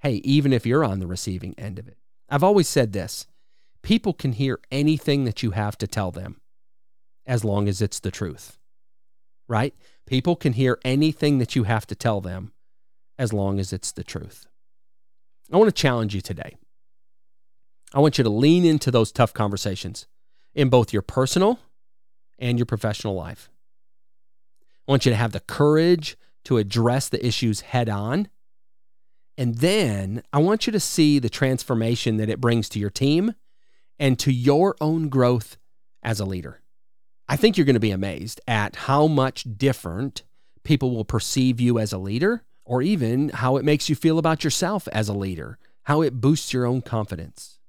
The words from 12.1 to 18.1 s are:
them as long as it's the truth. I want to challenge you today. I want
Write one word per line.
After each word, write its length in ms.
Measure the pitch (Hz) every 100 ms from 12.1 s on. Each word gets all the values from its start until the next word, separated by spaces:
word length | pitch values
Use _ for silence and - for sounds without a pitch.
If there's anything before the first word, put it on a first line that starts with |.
| 104
them 320 | 92 92 104 - - - - - - -
as 140 | 123
long 280 | 104 98 98
as 120 | 92
it's 200 | 92 -
the 120 | -
truth. 420 | - - - - - - - - - - - - - - -
I 40 | 170
want 120 | 220
to 140 | -
challenge 320 | 147 120 110
you 60 | 101
today. 360 | - 85 - - - - - - - - - - - - - - -
I 80 | 139
want 160 | 151